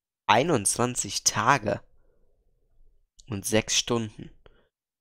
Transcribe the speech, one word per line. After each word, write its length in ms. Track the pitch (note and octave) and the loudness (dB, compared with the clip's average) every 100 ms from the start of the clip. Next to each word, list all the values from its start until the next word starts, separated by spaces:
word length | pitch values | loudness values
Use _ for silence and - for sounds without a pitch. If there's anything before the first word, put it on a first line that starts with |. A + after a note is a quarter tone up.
| _ _ - | _ _ 2
Einundzwanzig 960 | G#2+ D#3 C#3 G2 - B2 B2 G#2 - | 4 4 2 0 0 -2 -2 -6 -2
Tage. 580 | - - A2 C#3 G#2 G2+ - - _ _ _ _ _ _ _ _ - _ _ _ - | -2 0 2 2 0 -4 -8 -20 _ _ _ _ _ _ _ _ -20 _ _ _ -12
Und 180 | G#2 - | -10 0
sechs 320 | G#2+ - - | 0 2 -2
Stunden. 540 | - A#2+ A2+ - - - - _ _ _ _ _ | 0 -4 -4 -12 -20 -20 -20 _ _ _ _ _